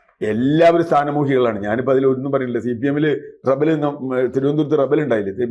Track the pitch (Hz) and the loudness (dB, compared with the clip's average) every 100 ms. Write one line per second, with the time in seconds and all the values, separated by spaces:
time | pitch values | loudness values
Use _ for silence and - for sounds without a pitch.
0 | _ - 104 107 131 156 165 170 165 147 | _ -8 -4 -2 0 4 4 4 2 0
1 | 143 147 135 131 120 107 104 113 127 131 | 0 -2 0 2 2 0 -2 -2 2 2
2 | 135 127 139 135 127 120 120 117 139 147 | 2 0 -2 -2 -2 -4 -4 -2 -2 0
3 | 151 135 - - 127 135 151 156 147 143 | 0 -2 -6 -6 -2 0 0 0 -2 -6
4 | 131 127 127 131 139 151 147 151 135 151 | -4 -2 0 0 0 0 0 0 2 0
5 | 147 113 98 98 120 | 0 -2 -2 -4 -2